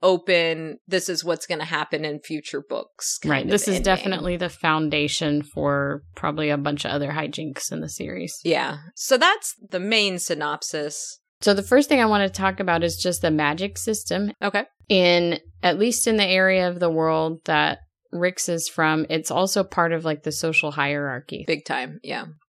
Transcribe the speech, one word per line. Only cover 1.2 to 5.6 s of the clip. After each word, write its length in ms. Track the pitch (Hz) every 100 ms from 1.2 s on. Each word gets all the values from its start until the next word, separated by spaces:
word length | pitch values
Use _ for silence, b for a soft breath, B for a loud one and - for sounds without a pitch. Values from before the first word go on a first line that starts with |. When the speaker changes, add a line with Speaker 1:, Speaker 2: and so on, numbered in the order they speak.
Speaker 1:
what's 220 | 170 165 -
gonna 180 | 160
happen 400 | 151 156 151 151
in 160 | 156 147
future 420 | - 156 - 139 -
books" 520 | 120 - - - -
kind 120 | 151
Speaker 2:
Right. 140 | 139 -
Speaker 1:
of 40 |
Speaker 2:
This 120 | 202
is 60 | - 185
Speaker 1:
ending. 60 |
Speaker 2:
definitely 540 | 190 185 196 185 180 175
the 120 | 175
foundation 920 | - 165 156 156 151 147 - 156 147
for 600 | 147 156